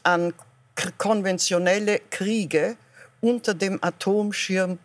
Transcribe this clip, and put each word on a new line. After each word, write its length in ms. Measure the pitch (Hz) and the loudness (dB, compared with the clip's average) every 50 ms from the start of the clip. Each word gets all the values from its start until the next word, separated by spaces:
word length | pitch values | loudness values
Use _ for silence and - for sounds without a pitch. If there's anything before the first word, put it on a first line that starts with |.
an 320 | - 180 175 170 175 175 170 - - - _ _ _ _ _ | 0 2 2 2 2 -2 -4 -8 -14 -20 _ _ _ _ _
k-, 160 | - - 185 - - | -6 -6 -6 -4 -2
konventionelle 1000 | - 202 220 208 185 190 185 175 - - 185 175 180 175 190 208 208 208 208 214 - - | 0 0 0 0 0 -2 -2 -2 -2 0 0 2 2 2 2 2 2 0 0 0 -2 -8
Kriege 680 | - - 185 208 226 220 190 143 156 151 165 208 233 - _ _ _ - - - _ _ | -8 -4 -2 -2 0 -2 0 0 0 2 2 0 -2 -6 _ _ _ -20 -20 -20 _ _
unter 340 | - 233 247 233 - 226 196 | 0 0 0 2 0 -2 -2
dem 240 | 160 196 190 196 - | 0 -2 -2 -2 -2
Atomschirm 960 | - 175 - - - 190 202 214 208 208 196 - - - 190 185 185 180 180 - | -2 -2 -2 -2 0 0 2 2 0 0 -2 -4 -4 -2 0 0 0 0 -4 -6